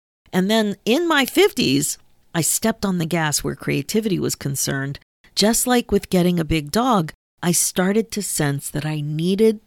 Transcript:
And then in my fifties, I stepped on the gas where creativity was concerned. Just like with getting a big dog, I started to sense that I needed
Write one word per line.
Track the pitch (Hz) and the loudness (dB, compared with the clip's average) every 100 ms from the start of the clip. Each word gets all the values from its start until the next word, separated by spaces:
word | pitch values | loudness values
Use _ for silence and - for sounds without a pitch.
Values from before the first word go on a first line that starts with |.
| _ _ _ | _ _ _
And | 185 190 | 0 2
then | 226 208 190 - | 2 0 -2 0
in | 269 339 | 0 2
my | 294 254 | 0 2
fifties, | 349 403 - 240 139 156 - _ _ _ | 4 2 2 0 0 -2 -6 _ _ _
I | 170 | -2
stepped | 151 - 220 220 202 | -2 0 -2 -2 -2
on | 180 | -2
the | |
gas | 160 170 156 - | -2 0 0 -2
where | 143 | -4
creativity | 143 - 143 - 214 214 160 | -6 -4 -4 -2 -2 -2 -2
was | 123 | -2
concerned. | - 139 139 - 139 139 143 _ _ _ | -4 -6 -4 -4 -4 -6 -8 _ _ _
Just | - 208 233 247 | 0 2 2 2
like | 247 233 | 0 2
with | 202 - | -2 2
getting | 180 175 175 | 2 2 2
a | |
big | 151 160 147 | 0 -2 0
dog, | 214 254 208 156 - _ _ | 0 2 2 0 -8 _ _
I | 175 | -2
started | 170 - - 185 214 226 | 0 0 0 0 0 -2
to | 208 | -6
sense | 190 - 147 143 - | -6 -2 -2 -2 -6
that | - 156 | -6 -4
I | 151 | -4
needed | 147 151 175 196 220 214 | -4 -2 0 4 4 2